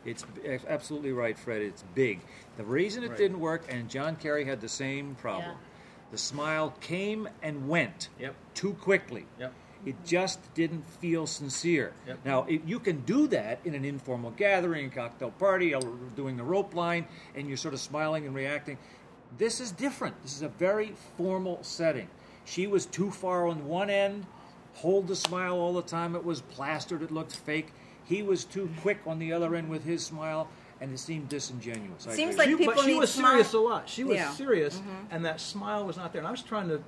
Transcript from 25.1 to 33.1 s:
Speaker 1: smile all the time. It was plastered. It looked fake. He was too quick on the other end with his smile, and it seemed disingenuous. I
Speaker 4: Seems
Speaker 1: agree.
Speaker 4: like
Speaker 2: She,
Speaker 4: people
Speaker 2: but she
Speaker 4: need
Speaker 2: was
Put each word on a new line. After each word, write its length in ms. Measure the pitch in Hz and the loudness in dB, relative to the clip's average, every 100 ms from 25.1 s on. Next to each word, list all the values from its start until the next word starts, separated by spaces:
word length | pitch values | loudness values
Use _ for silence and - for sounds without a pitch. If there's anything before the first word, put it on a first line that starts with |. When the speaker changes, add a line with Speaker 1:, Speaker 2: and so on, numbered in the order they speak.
| 190 | -2
Speaker 1:
smile 400 | - 180 180 180 | -2 -2 -2 0
all 160 | 175 | 0
the 80 | 175 | -2
time. 320 | 175 165 170 | -2 -4 -4
It 100 | 170 | -4
was 160 | 170 156 | -4 -4
plastered. 600 | - - 139 156 - 170 | -8 -8 -4 -4 -4 -6
It 80 | 160 | -4
looked 240 | 156 160 | -6 -6
fake. 380 | - - 156 156 - - - | -10 -4 -4 -4 -14 -20 -20
He 180 | - 190 | -4 -2
was 220 | 202 180 - | 2 0 0
too 240 | 190 190 160 | -4 -4 -2
quick 180 | 180 202 170 | 0 0 -2
on 120 | 160 | -4
the 160 | 165 | -2
other 200 | 170 165 | 0 2
end 140 | 170 160 | 0 -2
with 160 | 156 | -4
his 180 | 135 170 | -2 -2
smile, 440 | - 160 156 156 156 - - - | -4 -6 -4 -2 -4 -8 -20 -12
and 100 | 135 | -8
it 40 | 131 | -8
seemed 300 | - 160 135 | -6 -6 -4
disingenuous. 800 | 143 - 123 113 113 101 87 - | -6 -6 -6 -6 -8 -8 -10 -6
I 80 | |
Speaker 4:
Seems 200 | 113 320 | 0 0
Speaker 1:
agree. 40 | 381 | 6
Speaker 4:
like 100 | 294 | 6
Speaker 2:
She, 80 | 320 | 8
Speaker 4:
people 180 | 311 | 6
Speaker 2:
but 100 | 247 | 8
she 80 | 269 | 6
Speaker 4:
need 60 | - | 6
Speaker 2:
was 120 | 277 | 4